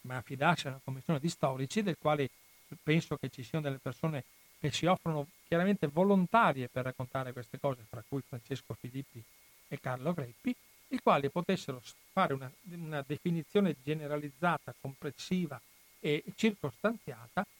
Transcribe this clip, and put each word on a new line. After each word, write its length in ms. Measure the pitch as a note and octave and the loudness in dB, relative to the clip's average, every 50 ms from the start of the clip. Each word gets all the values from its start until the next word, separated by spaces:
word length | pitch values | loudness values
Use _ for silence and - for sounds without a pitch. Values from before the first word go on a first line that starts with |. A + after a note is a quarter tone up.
ma 160 | - B2+ B2+ | -10 -6 -8
affidasse 500 | B2+ - - C#3 B2+ C#3+ E3+ E3 - - | -8 -6 -8 -2 2 4 4 4 4 0
a 40 | C#3+ | -8
una 100 | C3 C3+ - | -8 -8 -8
commissione 360 | - C3 C3+ - - E3 C3+ | -8 -8 -6 -2 0 0 0
di 100 | C#3 E3+ | 0 -2
storici, 540 | E3 - - C#3 C3 C3 C3+ C3+ - A3 G#3+ | 0 0 0 0 0 0 -4 0 0 0 0
del 140 | F#3+ D#3 - | 0 -2 0
quale 300 | - D3+ D3+ D3 C#3 B2 - - - - - - - _ D3 - | 2 0 2 2 0 -2 -4 -12 -20 -20 -20 -20 -20 _ -18 -6
penso 340 | _ D#3 D#3 E3 - - D3+ | _ 4 4 4 4 0 -6
che 120 | C3 - C3 | -4 -4 -8
ci 140 | - - A#2+ | -8 -10 -10
siano 200 | - - D#3+ D3+ | -6 -4 -4 -2
delle 140 | C#3+ C3+ | -2 -6
persone 460 | C3 - C#3 B2 - - D#3+ D#3 C3+ - - - - - - - - | -4 -6 -8 -6 -2 -4 -4 -4 -4 -8 -10 -20 -20 -20 -20 -12 -4
che 120 | - D3 | -4 -2
si 140 | - - - | -2 2 4
offrono 420 | E3 F#3 - - E3 D#3 D3 C#3+ - _ - _ | 2 2 2 2 -2 -2 -2 -4 -6 _ -20 _
chiaramente 400 | - E3+ E3+ F3 G3 G#3 - - | 0 2 2 4 4 2 2 0
volontarie 800 | D3 C#3 E3 F#3 G3+ G3+ F#3+ F3+ E3+ - A3+ A3+ F3+ C#3+ C3+ B2 | 0 4 4 6 6 6 6 6 6 6 6 6 6 4 2 -2
per 180 | A#2+ - B2+ B2+ | -4 -2 -2 -4
raccontare 460 | C3 B2+ - B2+ B2 - C3+ C3 B2+ | -2 -4 -6 -8 -4 -4 -4 -4 -4
queste 280 | A#2+ B2+ A#2 - - C3+ | -8 -10 -10 -10 -10 -2
cose, 240 | - C#3+ C3 B2 A2+ | -2 -2 -2 -2 -10
fra 160 | - - A#2 - | -14 -14 -14 -10
cui 140 | _ C#3 C#3 - | _ -6 -6 -6
Francesco 480 | - - A#2+ - - C3+ B2+ - _ A#2 | -6 -12 -12 -6 -8 -8 -8 -6 _ -12
Filippi 480 | - - B2 B2 C3+ C#3 _ - A#2+ A2 _ _ - - - _ _ _ | -10 -10 -10 -10 -10 -10 _ -16 -20 -20 _ _ -20 -20 -20 _ _ _
e 120 | - - C3+ | -12 -12 -8
Carlo 340 | - C3+ B2+ B2+ B2+ D#3+ F3+ | -6 -6 -6 -2 -2 -4 -2
Greppi, 420 | - C3+ A#2+ A#2+ _ - B3 B3 _ _ _ _ _ _ - | -2 -6 -8 -10 _ -4 -4 -4 _ _ _ _ _ _ -6
i 100 | C#4 B3 | -6 0
quali 300 | _ A#3 F#3 D3 C#3 C#3 | _ 4 4 4 2 0
potessero 520 | - F3 F3 - F#3+ F3 - - C3 B2 - | -2 -2 0 0 -2 -2 -2 -8 -10 -10 -12
s-, 100 | - - _ _ - | -18 -20 _ _ -4
fare 220 | _ F#3+ F#3 D3 C#3 | _ 2 2 2 0
una, 180 | C3+ C3+ B2+ - _ - F#3+ | -4 -6 -12 -14 _ -16 -14
una 320 | E3+ F3 E3+ D#3 D#3 C#3+ C3+ | -12 -10 -8 -6 -6 -6 -4
definizione 720 | - D3 - _ F3+ E3 E3 D3 _ - G3+ G3+ F3+ C#3+ - - | -4 -6 -2 _ 0 0 0 -2 _ 2 4 4 4 0 -2 -4
generalizzata, 880 | D3 D#3 D#3 D3+ C#3+ D3 D3+ D3 D3 - - F3 F3 E3 C#3+ _ - B2 _ | -4 -4 -4 -2 -4 -4 -4 -4 -8 -6 0 0 0 0 0 _ -10 -14 _
complessiva 840 | - C3+ C3+ _ - D3 C3 - - - F#3 F#3 F3 D3 C3+ A#2 _ _ _ - _ _ - _ | -10 -10 -10 _ -10 -10 -8 -8 -4 -2 0 0 0 -4 -6 -12 _ _ _ -20 _ _ -20 _
e 240 | - D#3+ D3 D3+ - - G3 | 0 0 0 0 -2 -8 -4
circostanziata 1120 | - - A3+ G#3 - - C#3 - _ - G#3 A#3 G#3+ - - B2+ A2+ A#2 A#2+ _ F3+ G3+ _ - | 2 2 2 2 2 -6 -6 -6 _ -2 -2 -2 -2 -10 -12 -14 -12 -16 -6 _ -4 -4 _ -8